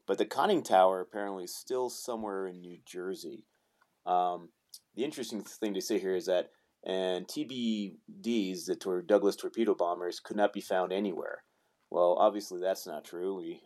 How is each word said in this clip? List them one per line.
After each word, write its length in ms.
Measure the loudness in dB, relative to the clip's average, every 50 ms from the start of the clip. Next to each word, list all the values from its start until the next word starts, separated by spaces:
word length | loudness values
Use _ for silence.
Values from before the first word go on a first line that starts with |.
| _ -2
But 80 | 0 0
the 80 | 0
conning 380 | 0 0 2 2 4 2 2 2
tower 360 | 6 8 8 8 8 6 2
apparently 440 | -4 -6 -6 -6 -6 -4 -6 -8 -8
is 100 | -10 -12
still 340 | -12 -6 -4 -2 -2 -2 -4
somewhere 600 | -6 -8 -8 -6 -6 -4 -4 -4 -4 -4 -4 -6
in 120 | -8 -10
New 180 | -14 -16 -16 -18 _
Jersey. 640 | -12 -10 -8 -6 -6 -6 -8 -10 -12 -14 -14 -18 _ _ _ _ _ _ _ _ _ _ _ -2
Um, 440 | 2 2 2 2 2 0 -4 -8 -14 _ _ _ _ -20 -20 _ _ _
the 80 | -4 -4
interesting 360 | -4 -4 -6 -6 -6 -6 -8
thing 320 | -8 -10 -8 -4 -4 -2 -2
to 60 | -2
say 200 | -2 0 0 0
here 160 | 0 0 0
is 100 | 0 2
that, 240 | 2 2 0 0 -2 _ _ _ _ _ _ -6
and 440 | -4 -2 0 0 0 0 -2 -4 -6
T 160 | -6 -6 -6
B 560 | -6 -4 -2 0 0 0 0 -2 -6 -8 -14 _ -20 -16 -6
Ds, 460 | -2 0 0 2 0 0 -2 -4 -4
the 80 | -4 -4
tor-, 280 | -2 -2 -2 -2 0
Douglas 340 | 4 6 6 6 8 4 2
torpedo 360 | 2 -4 -4 -2 2 4 4
bombers, 460 | 4 4 2 0 0 -2 -2 -4 -6 -6
could 180 | -8 -6 2
not 160 | 2 2 2
be 80 | 2 -2
found 320 | -4 0 0 0 2 2
anywhere. 520 | 0 0 0 -2 -2 -4 -6 -8 -10 -12 -14 _ _ _ _ _ _ _ _ _
Well, 260 | 2 4 4 6 6 6
obviously 420 | 6 4 4 2 -4 -6 -6 -2
that's 280 | -2 -2 -2 -2 -6 -8
not 160 | -10 -10 -10
true. 320 | -10 -8 -4 -4 -4 -4
We 240 | -4 -6 -8 -10 -12 -8